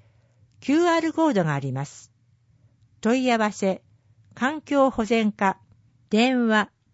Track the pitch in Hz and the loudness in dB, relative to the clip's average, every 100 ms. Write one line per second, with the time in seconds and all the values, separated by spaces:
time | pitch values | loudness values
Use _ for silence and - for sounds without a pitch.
0 | _ _ _ _ _ _ - 302 349 330 | _ _ _ _ _ _ -2 2 2 2
1 | 320 320 320 202 160 139 135 131 143 - | 0 0 0 2 0 -2 -6 -8 -10 -14
2 | - _ _ _ _ _ _ _ _ _ | -20 _ _ _ _ _ _ _ _ _
3 | 220 254 254 233 214 - 196 - _ _ | -2 0 0 0 -2 -2 -4 -4 _ _
4 | _ _ _ - 254 311 - 285 269 - | _ _ _ -6 -4 -4 -2 2 2 0
5 | 208 226 214 208 196 - _ _ _ _ | -2 0 0 -2 -2 -4 _ _ _ _
6 | - 208 247 254 226 214 196 _ _ | -2 0 2 2 2 0 -2 _ _